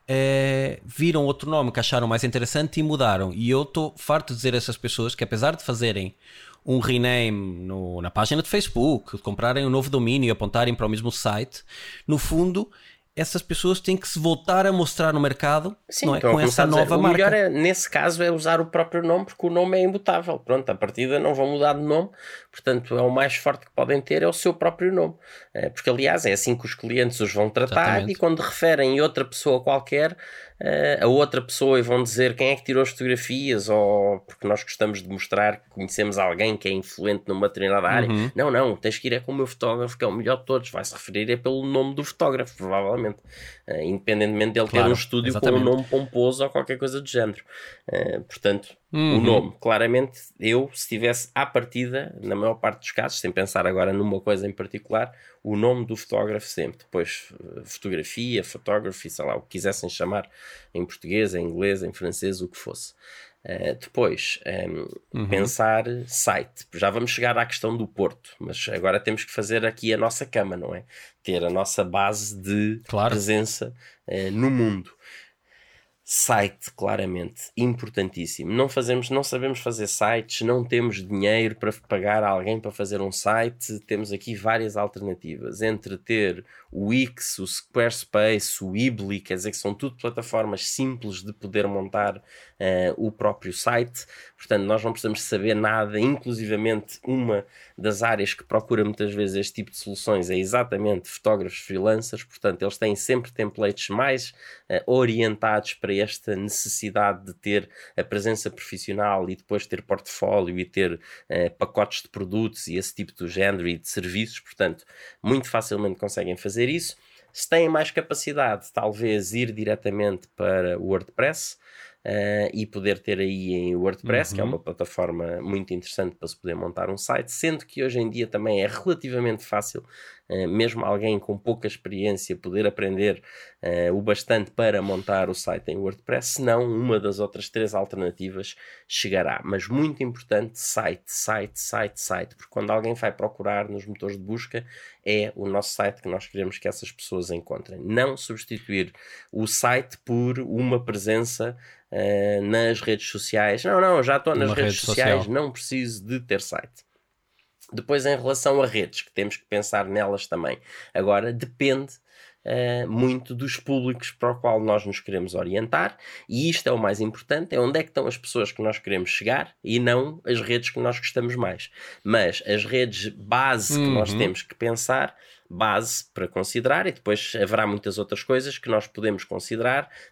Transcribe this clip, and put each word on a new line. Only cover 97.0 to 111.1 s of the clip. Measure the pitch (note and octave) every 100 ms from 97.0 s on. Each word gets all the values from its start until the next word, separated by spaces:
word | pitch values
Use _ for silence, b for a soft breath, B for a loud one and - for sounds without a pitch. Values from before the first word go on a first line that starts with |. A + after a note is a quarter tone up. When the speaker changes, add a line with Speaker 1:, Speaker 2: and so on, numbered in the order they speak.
Speaker 2:
uma | - C3 A#2+ G2+ G2 B B B
das | G#2 G2+
áreas | A#2 G#2+ G2+
que | - -
procura | G#2+ - A2
muitas | G#2 G#2 G#2
vezes | G2+ G2+ G2
este | G2+ -
tipo | G2+
de | -
soluções | - G2 - G2+ F2+
é | F#2
exatamente | F#2+ A#2+ A#2+ G2 G#2 F#2+ -
fotógrafos | - A2 G#2+ F#2 -
freelancers. | - F#2+ G#2 A2 A#2 G#2
Portanto, | - - G#2 F2
eles | G2 -
têm | A2 G2+
sempre | - B2+ A#2+
templates | - G#2 - G#2 G#2 -
mais, | G2+ C3+ C3 - B B B B
eh, | F2+ -
orientados | B2+ B2 A2+ A2+ G#2 A2 G#2+ -
para | - G2+ G2
esta | G#2 - - F#2+
necessidade | G#2 - - - G#2+ G2+ G2+ F#2+ F#2+
de |
ter | - G#2 G2+ F#2 B B -
a |
presença | - G#2 G#2+ A2 -
profissional | - - F#2+ - G2+ G#2 G2 F#2
e | F#2
depois | - G#2 -
ter | -
portfólio | - G2 - - G2+ G2+ F2+ F2+
e | F2+
ter, | - F#2 E2+ B